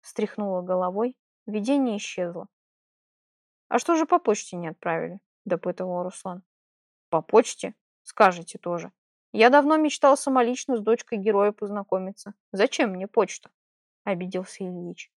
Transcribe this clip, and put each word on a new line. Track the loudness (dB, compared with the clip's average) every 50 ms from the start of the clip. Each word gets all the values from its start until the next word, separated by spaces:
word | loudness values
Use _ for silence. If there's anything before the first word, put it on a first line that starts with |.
Встряхнула | _ -10 -4 -4 -4 -4 -4 -6 -4 -4 -4 -4
головой, | -2 -2 -2 0 0 -2 -2 -2 -4 -4 -4 _ _ _ _ _ _
видение | -6 -6 -4 0 0 2 2 2 0 -2
исчезло. | -4 -8 -10 -6 -6 -6 -6 -6 -10 -14 _ _ _ _ _ _ _ _ _ _ _ _ _ _ _ _ _ _ _ _ _ _ _ _ _
"А | -2 -2
что | 0 2 0
же | 0 2
по | 2 2 2
почте | 2 0 -2 -2 -4 -12 -10
не | -10 -10 -10
отправили?" | -12 _ -6 -4 -4 -4 -4 -8 -10 -14 _ _ _ _ _
допытывал | -6 -6 -4 -4 -8 -8 -6 -8 -6 -6 -6
Руслан. | -6 -8 -10 -12 -14 -12 -14 -14 _ _ _ _ _ _ _ _ _ _ _ _ _ _
"По | -2 -2
почте? | 0 6 4 6 6 4 -6 -8 -10 -10 -10 _ _ _ _ _
Скажете | _ -20 4 6 6 6 6 2 -12 -16 -16 -10
тоже. | -6 -6 -6 -6 -8 -12 _ _ _ _ _ _ _ _
Я | 4 6 8 8
давно | 8 8 6 6 4 4
мечтал | 2 0 0 4 6 6 6 4
самолично | 2 0 2 2 2 2 -2 -4 -4 -4 -4
с | -2
дочкой | 2 0 0 0 0 _ -8 -2
героя | 0 2 2 4 2 2
познакомиться. | 0 _ -8 -8 -6 -8 -6 _ -4 -4 -4 -8 -12 -14 -18 -20 -20 _ _ _
Зачем | 0 0 0 0 2 -2 -2 -2
мне | -2 -6 -10 -2
почта?" | 0 0 0 0 -4 -16 _ -20 _ _ _ _ _ _ _ _ _ _ _
обиделся | -6 -4 -4 -6 -6 -6 -8 -8 -8 -12 -12 -10
Ильич. | -10 -10 -10 -12 -12 -14 -14 -18 _ _